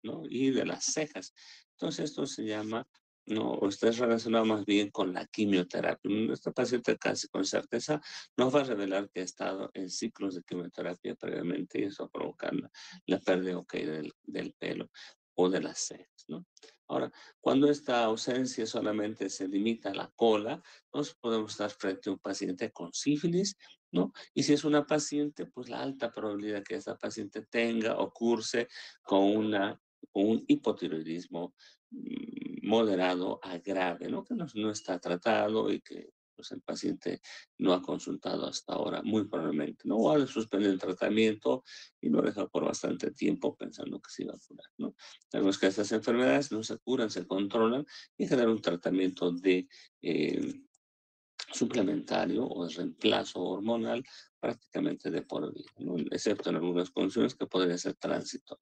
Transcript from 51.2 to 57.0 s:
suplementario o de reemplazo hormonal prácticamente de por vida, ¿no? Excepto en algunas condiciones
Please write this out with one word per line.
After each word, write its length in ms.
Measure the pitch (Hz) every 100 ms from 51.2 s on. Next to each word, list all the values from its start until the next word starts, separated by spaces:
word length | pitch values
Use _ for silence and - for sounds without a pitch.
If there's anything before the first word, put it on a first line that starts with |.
| _ - -
suplementario 920 | - 120 117 95 - - - 87 101 127
o 200 | - 85
de 80 |
reemplazo 680 | 85 85 - 110 101 98 -
hormonal 640 | 90 92 107 117 113 117 131 - - _
prácticamente 680 | - - _ - 80 - 76
de 120 | 80
por 300 | - - -
vida, 160 | - - -
¿no? 180 | - - -
Excepto 400 | - - 101 95
en 60 | 85
algunas 340 | 87 87 90
condiciones 440 | -